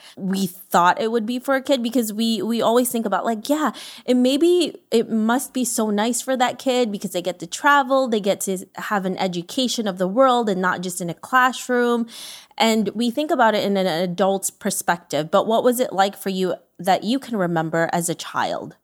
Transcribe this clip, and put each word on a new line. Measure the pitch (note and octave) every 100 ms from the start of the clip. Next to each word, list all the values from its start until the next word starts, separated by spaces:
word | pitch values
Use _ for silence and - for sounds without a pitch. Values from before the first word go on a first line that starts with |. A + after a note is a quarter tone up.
| - -
we | F#3 F#3+ F#3+
thought | - - F#3 F3 -
it | A3
would | A#3 G#3+
be | B3
for | B3+ C4+
a |
kid? | C4 C#4
Because | A#3+ B3 A3
we, | G#3 A3+ A3+
we | G#3+ A#3
always | F3 A#3 B3
think | A#3 G#3+
about, | F#3+
like, | - A3+ A3
yeah, | D4 D4+ - - - -
it |
maybe, | B3+ B3 C#4 E4+ F4+ D#4 - _
it | A3+ -
must | A3 A3 B3 C4
be | B3+
so | A#3+ - G#3+
nice | G3+ A3+ A#3+
for | - C4
that | B3 A#3+
kid | C4 B3 B3
because | G3+ F#3+
they | F3+
get | F3 F3
to | E3+
travel, | - D4 C#4+ C4 C4+ C4
they | A3
get | G3 F#3
to | - F#3 F#3+ -
have | - G#3+
an | F#3 F3+
education | F#3+ F3 E3+ - B3+ - G#3+
of | F#3
the | F#3
world | G3+ C4+ B3 A3
and | F#3
not | F#3 -
just | F3+ F3
in | F3
a |
classroom. | D#3+ - C4 B3+ B3 - B3 A#3+ A#3+ A#3 - - - - -
And | A3+ A3 G#3
we | G#3 A#3+
think | A#3 D4+
about | D#4+ A3+ G#3
it |
in | G3 G3
an | F#3
adult's | D#3+ F3+ F3 F#3+ G3 -
perspective. | - G#3 F#3+ - F3 - C#3+ D#3+
But | G3+ G3
what | A3+
was | B3 A#3+
it | -
like | F3+ G3 G3
for | G3+
you | F#3+ F#3 - _ -
that | F3+ F#3
you | G3 C4+
can | B3+ A3+
remember | F3 E3 D#3+ E3 E3
as | F3 E3+
a |
child? | D#3+ - C#3 G2 E2+ - -